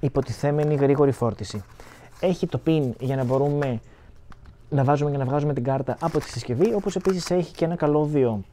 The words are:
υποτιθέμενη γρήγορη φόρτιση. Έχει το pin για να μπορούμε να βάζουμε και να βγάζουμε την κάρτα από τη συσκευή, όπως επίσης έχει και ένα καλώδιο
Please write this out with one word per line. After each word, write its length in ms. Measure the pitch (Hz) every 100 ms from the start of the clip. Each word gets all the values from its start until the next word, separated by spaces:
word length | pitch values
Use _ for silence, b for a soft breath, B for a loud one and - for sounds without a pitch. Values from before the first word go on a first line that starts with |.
υποτιθέμενη 720 | 143 139 131 117 143 147 151
γρήγορη 380 | 147 139 139 143
φόρτιση. 520 | 127 120 101 101 107 - B B B B -
Έχει 260 | 180 180 175
το 140 | 131 -
pin 240 | 160 135 113
για 160 | 131 135
να 80 |
μπορούμε 560 | 127 131 143 147 143 117 - b b - - - - - -
να 140 | 143
βάζουμε 260 | 131 147 147
και 60 | 143
να 80 |
βγάζουμε 280 | 127 143 147
την 120 | 135
κάρτα 320 | 120 135 135 127
από 180 | 165 156
τη 100 | -
συσκευή, 460 | - - 120 196
όπως 220 | 220 196 190
επίσης 340 | 185 185 165
έχει 240 | 180 175
και 100 | -
ένα 120 | 165 170
καλώδιο 680 | 151 151 151 147 127 107 95